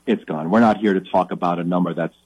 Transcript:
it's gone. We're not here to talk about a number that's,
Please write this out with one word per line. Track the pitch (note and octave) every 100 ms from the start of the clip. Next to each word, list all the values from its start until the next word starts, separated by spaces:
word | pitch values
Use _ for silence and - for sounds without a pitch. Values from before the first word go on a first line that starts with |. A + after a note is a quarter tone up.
| -
it's | G#2
gone. | - D#2 D#2+
We're | A2
not | A2+ G2+
here | G#2+
to | F#2+
talk | F2 G2 F2
about | F#2 F2 F2
a |
number | E2+ F2+ F2
that's, | E2 E2 -